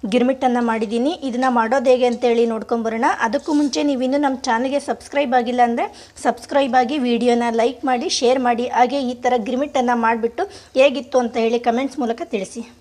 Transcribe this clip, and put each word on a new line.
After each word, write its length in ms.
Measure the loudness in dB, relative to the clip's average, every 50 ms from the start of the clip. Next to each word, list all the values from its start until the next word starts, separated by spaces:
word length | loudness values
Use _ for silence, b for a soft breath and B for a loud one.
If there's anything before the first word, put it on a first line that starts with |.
| -4 0
ಗಿರ್ಮಿಟ್ಟನ್ನು 500 | 0 2 2 2 0 0 0 0 0 2 0 0
ಮಾಡಿದ್ದೀನಿ. 420 | -2 -2 -2 -4 -2 -2 0 -2 -2 -4 -6 -6
ಇದನ್ನ 220 | -4 0 0 0 2 2
ಮಾಡೋದು 320 | 2 2 2 2 4 4
ಹೇಗೆ 160 | 4 4 4 0
ಅಂತೇಳಿ 340 | 0 0 0 2 2 2 2
ನೋಡ್ಕೊಂಬರೋಣ. 600 | 0 0 -6 -4 -4 -4 -2 -2 -4 -2 0 0 0 0 0 -2
ಅದಕ್ಕೂ 280 | -2 -2 -2 -2 0 0 0
ಮುಂಚೆ 220 | 0 0 0 -2 0 0
ನೀವಿನ್ನೂ 300 | 0 0 -2 0 0 0 0
ನಮ್ಮ 120 | 0 -2 -2 -2 -2
ಚಾನಲ್‌ಗೆ 340 | -2 0 0 -2 -2 -4 -2 -4
ಸಬ್ಸ್ಕ್ರೈಬ್ 460 | -8 -8 -8 -6 -2 -2 0 2 2 0
ಆಗಿಲ್ಲ 240 | 0 0 2 2 2 2
ಅಂದರೆ 180 | 2 -2 -2 -4 B B B B B -4 -2
ಸಬ್ಸ್ಕ್ರೈಬ್ 520 | -2 -2 -2 -8 -2 0 0 2 4 2 2
ಆಗಿ, 160 | 2 2 0 -2 0 0
ವಿಡಿಯೋನ 400 | 0 2 2 2 2 2 0 0 0 2
ಲೈಕ್ 180 | 0 0 0 -2 -2 -2
ಮಾಡಿ, 200 | -2 0 -2 -4 -2 0
ಶೇರ್ 240 | 2 2 2 2 2 0
ಮಾಡಿ, 200 | 0 0 -2 -2 2
ಹಾಗೆ 240 | 2 2 2 2 -2 -4 -4
ಈ 40 | -6 -2 0
ಥರ 160 | 0 0 0 0 -2
ಗಿರ್ಮಿಟ್ಟನ್ನು 480 | -2 -2 -4 -2 -2 -2 0 0 0 0 2
ಮಾಡಿಬಿಟ್ಟು 380 | 0 0 0 -2 -4 -2 -4 -6 -6 B B B B _ 4
ಹೇಗಿತ್ತು 400 | 4 4 4 0 -8 0 0 0 0
ಅಂತ 120 | 0 -2 0 0
ಹೇಳಿ 140 | 0 0 0 0 0
ಕಾಮೆಂಟ್ಸ್ 300 | 0 0 -2 -4 -4 -4 -4
ಮೂಲಕ 180 | -4 -4 -6 -6 -6 -6
ತಿಳಿಸಿ. 260 | -6 -6 -6 -12 -14 -16 -16 -20 _